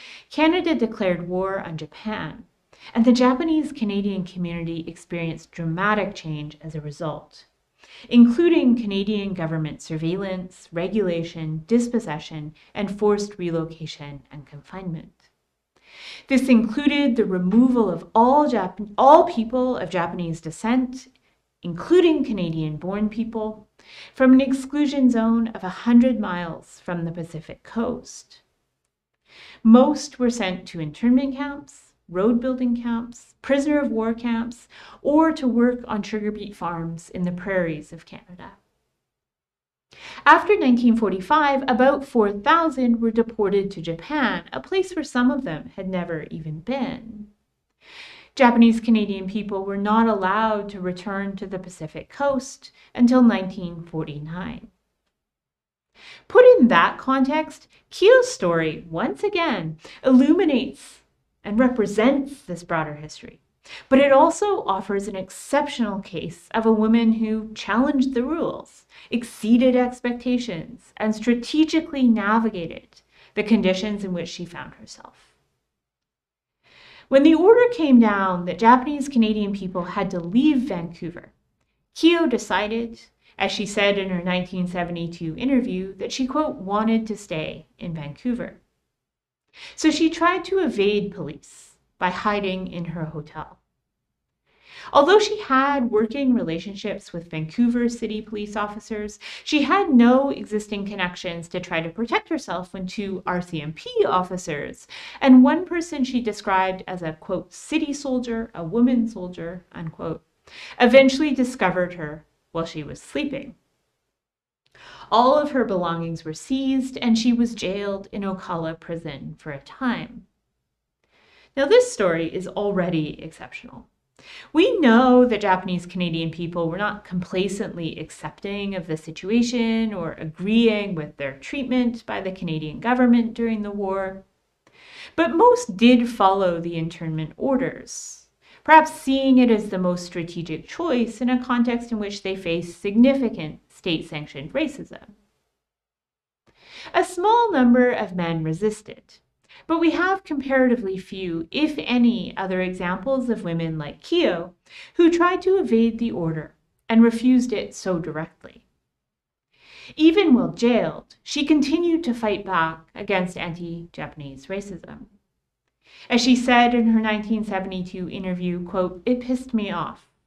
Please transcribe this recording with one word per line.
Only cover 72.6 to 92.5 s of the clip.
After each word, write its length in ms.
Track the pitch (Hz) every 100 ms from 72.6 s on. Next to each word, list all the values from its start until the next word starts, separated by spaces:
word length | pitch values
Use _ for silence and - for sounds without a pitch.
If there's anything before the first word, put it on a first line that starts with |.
| 165 - - _ _ _ _
the 80 | -
conditions 600 | 208 220 185 185 214 208
in 80 | 196
which 160 | 175 170
she 160 | -
found 300 | 170 143 143
herself. 600 | - - - - _ _ _ _ _ _ _ _ _ _ _ _ _ _ _ _ _ - - -
When 160 | 269
the 100 | 302
order 340 | 320 359 466 480
came 280 | - 311 247
down 440 | 220 202 190 180 175
that 120 | -
Japanese 500 | 226 254 254 294 262
Canadian 440 | 240 220 214 202
people 320 | 202 190 185
had 260 | 175 214 190
to 80 | 180
leave 480 | 170 220 302 269 220
Vancouver, 640 | 180 165 - 170 - - _ _ _ _ _ _
Keogh 320 | - 320 339 330
decided, 760 | 226 - 190 208 226 233 226 _ _ _ -
as 140 | 190
she 140 | - 202
said 320 | - 202 196
in 100 | 190
her 120 | 180
nineteen 440 | 180 180 180 185 175
seventy-two 680 | 180 175 175 170 - 165 156
interview, 580 | 262 262 190 185 190 190
that 160 | 240
she, 140 | - 254
quote, 300 | 302 311 -
"wanted 500 | 190 208 220 226 220
to 100 | 202
stay 500 | - 160 151 - - _
in 160 | 175
Vancouver." 640 | 160 143 147 247 226 - - _ _ _ _ _ _ _ _ _ - - -
So 140 | 320
she 180 | 294 320
tried 360 | - 339 370 -
to 120 | 381
evade 560 | 320 202 196 208 208
police 640 | 190 147 - - - - _ _ -
by 120 | 185
hiding 560 | 180 214 208 196